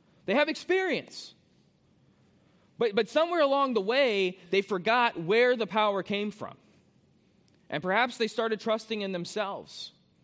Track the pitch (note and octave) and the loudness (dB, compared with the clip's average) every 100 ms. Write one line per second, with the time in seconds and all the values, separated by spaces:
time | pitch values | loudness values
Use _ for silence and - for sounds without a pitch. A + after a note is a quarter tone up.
0 | _ _ - C4 D4+ - - F#4+ F#4+ G#3 | _ _ 0 2 2 -2 0 0 0 -2
1 | - - - - _ _ _ _ _ _ | -6 -16 -18 -20 _ _ _ _ _ _
2 | _ _ _ _ _ _ _ - A#3 G3+ | _ _ _ _ _ _ _ -2 0 0
3 | A3 D4+ E4+ F4 C#4+ C#4 C4+ A3+ F#3+ B3+ | 0 2 2 2 2 2 2 0 0 2
4 | C4+ G3+ F#3 F#3 - F#3+ G3 F#3+ F3 B3 | 2 2 0 -4 -2 -2 0 -2 2 2
5 | A#3 G3 E3 A3 B3 B3 G#3+ G#3+ G#3+ G3 | 2 0 2 4 4 2 0 0 2 0
6 | F3 G3+ G#3 - - - _ _ _ _ | -2 -4 -4 -8 -12 -14 _ _ _ _
7 | _ _ _ _ _ _ - D3+ F#3 G3+ | _ _ _ _ _ _ -10 -6 0 2
8 | B3+ - A3 - A3+ G#3+ A3+ A3 - A3 | 0 0 -4 -2 -4 -2 -2 -4 -4 -6
9 | G3 F3+ E3+ G#3+ G3 E3 D#2 - - _ | -4 -6 -6 -6 -6 -8 -12 -16 -16 _
10 | _ _ | _ _